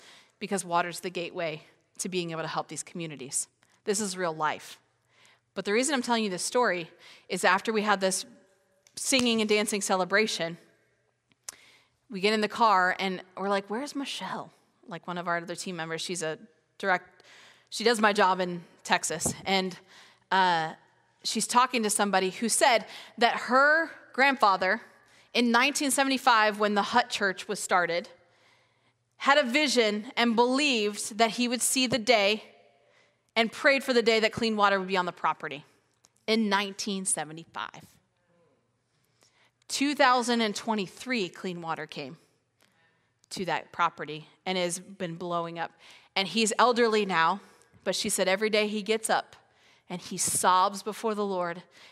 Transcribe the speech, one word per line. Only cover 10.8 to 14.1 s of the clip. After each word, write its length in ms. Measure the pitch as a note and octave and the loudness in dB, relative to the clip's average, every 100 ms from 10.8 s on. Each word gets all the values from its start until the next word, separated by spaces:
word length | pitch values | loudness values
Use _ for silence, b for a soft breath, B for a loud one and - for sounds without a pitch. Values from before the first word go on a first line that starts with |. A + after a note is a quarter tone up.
| _ _ _ _ _ _ - B B B B B - | _ _ _ _ _ _ -20 B B B B B -14
we 120 | G3 | -2
get 120 | G3+ | 0
in 80 | G#3+ | 0
the 60 | G#3 | -2
car 480 | - A3+ F#3+ F3+ - | 2 4 4 2 0
and 220 | F#3+ F#3 - - | -4 -6 -10 -8
we're 120 | G3 | -2
like, 200 | G3 G3 | -2 -2
"Where's 260 | G#3+ C#4+ C#4 | -8 -8 -8
Michelle?" 560 | C#4 | -8